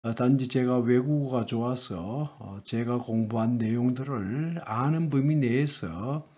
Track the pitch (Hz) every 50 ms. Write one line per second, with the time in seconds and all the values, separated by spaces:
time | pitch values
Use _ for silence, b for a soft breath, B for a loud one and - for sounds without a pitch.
0 | - 117 113 - 123 127 139 131 131 123 - 135 127 123 123 123 117 120 123 127
1 | 127 147 151 147 139 131 127 123 110 - 120 113 117 123 127 123 - - 101 87
2 | 85 101 117 143 151 147 - - 107 98 98 101 - - - 113 120 117 123 123
3 | 120 - 113 113 113 107 117 113 113 117 123 117 113 110 117 120 123 127 127 123
4 | 135 143 139 113 95 95 117 143 156 165 170 170 - - 107 117 131 147 160 165
5 | 165 151 139 135 135 147 156 151 131 117 117 131 147 147 143 - - 85 80 87
6 | 104 127 143 156 - B B